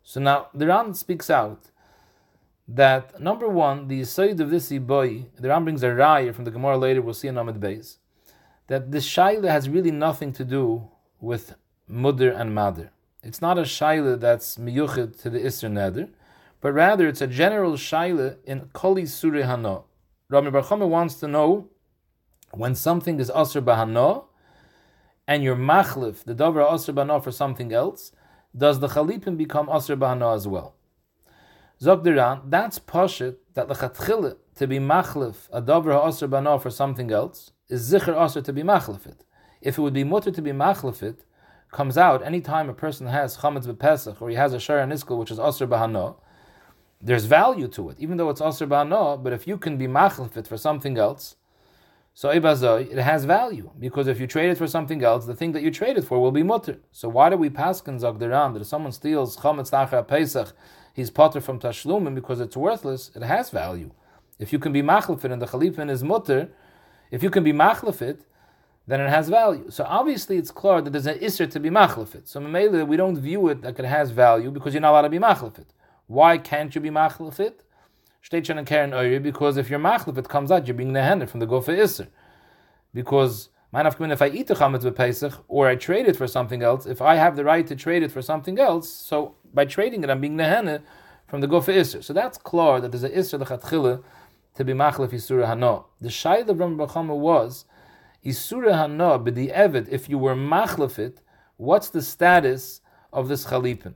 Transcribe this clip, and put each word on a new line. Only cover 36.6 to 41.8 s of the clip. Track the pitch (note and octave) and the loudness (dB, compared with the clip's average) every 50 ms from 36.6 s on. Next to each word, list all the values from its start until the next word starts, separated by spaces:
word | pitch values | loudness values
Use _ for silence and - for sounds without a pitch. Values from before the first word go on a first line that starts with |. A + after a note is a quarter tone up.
for | - B2 | 0 -6
something | A#2 - C#3 C#3 C3 A#2+ B2+ A2+ | -4 -4 -4 -4 -2 -6 -4 -2
else, | G#2+ G#2 B2+ F3 - - - _ _ _ _ _ | 0 0 -2 -2 -10 -18 -20 _ _ _ _ _
is | B2+ B2 A2+ B2 | -8 -6 0 2
Zicher | F3+ G3 F#3 F3 E3 | 2 4 4 2 2
Asr | D#3+ E3+ D3+ - D3+ C3+ | 2 2 2 0 -6 -6
to | - | -6
be | C3 C#3+ D#3 | -6 -4 2
Machlif | F#3 G#3 E3+ - - G2 F#2+ - | 2 2 2 2 -4 -14 -14 -16
it. | - - _ _ _ _ _ _ _ _ _ | -20 -20 _ _ _ _ _ _ _ _ _
If | - C#3 C3 | -6 -4 -2
it | - | 0
would | D3+ C#3+ C3 | -2 0 0
be | C#3 C#3 | -2 0
Mutter | C#3+ F3 G#3 G3+ G3+ | 0 0 0 0 -2
to | E3 E3 | -6 -4
be | D#3 D3 | -6 -6
Machlif | C#3 C#3 D3 F#3 G3 G3 - C3 G#2+ - F#2+ | -2 0 0 0 0 0 -4 -8 -8 -8 -10
it, | G#2+ A#2+ _ _ _ _ _ _ _ _ _ _ _ | -10 -10 _ _ _ _ _ _ _ _ _ _ _
comes | - - | -6 -4